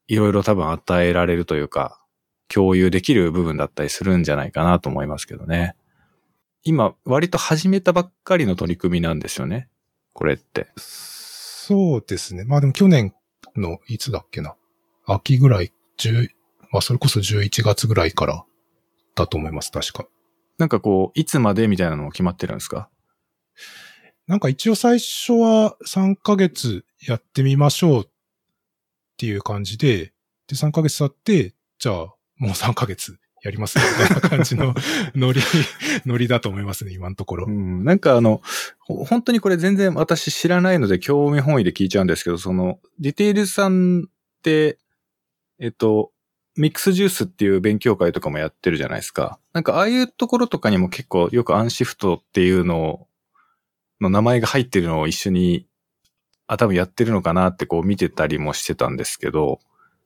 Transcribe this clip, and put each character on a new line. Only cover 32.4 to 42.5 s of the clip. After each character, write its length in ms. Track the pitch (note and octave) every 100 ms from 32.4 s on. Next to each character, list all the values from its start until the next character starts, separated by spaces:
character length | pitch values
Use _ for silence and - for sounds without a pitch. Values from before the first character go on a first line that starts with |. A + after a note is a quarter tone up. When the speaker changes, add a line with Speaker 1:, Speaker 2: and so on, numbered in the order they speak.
| A#2
Speaker 2:
う 20 |
三 220 | F#2+ - A2+
ヶ 100 | G#2+
月 320 | F#2 - F#2 _ _
や 80 | G#2
り 80 | G2
ま 80 | G#2
す 140 | -
み 280 | - - F#3+
た 60 |
い 80 | D#3+
な 80 | F3
感 140 | C#3
じ 120 | B2 A#2+
の 200 | C3+ B2 C4+
<laughs> 220 | D#4 E3+ C3+
ノ 180 | B2+
リ、 80 | C3 - E3 - - D4 C4+ B2+
ノ 120 | A#2+
リ 100 | A#2+
だ 120 | B2
と 100 | G#2+
思 100 | G2
い 40 |
ま 120 | G2+ G2
す 100 | G2
ね、 60 |
今 160 | F#2 F#2
の 60 | F#2+
と 100 | F#2+
こ 120 | F2
ろ。 100 | F#2+
Speaker 1:
う 20 |
ん、 340 | G#2 F#2 F2+
な 120 | A#2 G3
ん 40 |
か 160 | - B2
あ 60 |
の、 220 | A#2 G#2+ - - - -
ほ-、 260 | - - C#3+
本 180 | A#3
当 80 | A#3+
に 80 | A#3
こ 100 | G3
れ 80 | F3
全 180 | F3+ G3
然 200 | F#3+ D3
私 360 | D#3+ E3 -
知 160 | - E3
ら 120 | F3+
な 100 | F#3
い 60 | F3+
の 100 | G#2
で 120 | F#2
興 320 | - C#3+ C#3+
味 80 | D3
本 220 | C#3 C#3+
位 20 |
で 80 | F2+
聞 140 | - F#2+
い 40 |
ち 80 | G2+
ゃ 40 |
う 20 |
ん 40 | F#2
で 80 | E2
す 80 |
け 60 | -
ど、 80 | F2
そ 160 | F#2